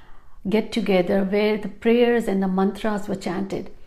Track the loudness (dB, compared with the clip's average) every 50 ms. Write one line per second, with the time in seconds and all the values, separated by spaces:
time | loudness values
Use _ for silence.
0 | -16 -16 -16 -16 -16 -16 -16 -8 -4 0 0 0 0 0 -2 -2 0 2 4 4
1 | 4 4 2 0 2 2 2 2 2 2 0 -2 -4 -8 -10 -2 2 4 4 6
2 | 4 4 4 2 2 0 0 0 0 2 2 2 2 2 0 -2 -2 -2 -2 -2
3 | -4 -4 -6 -6 -4 -4 -4 -4 -4 -4 -6 -6 -8 -10 -12 -14 -16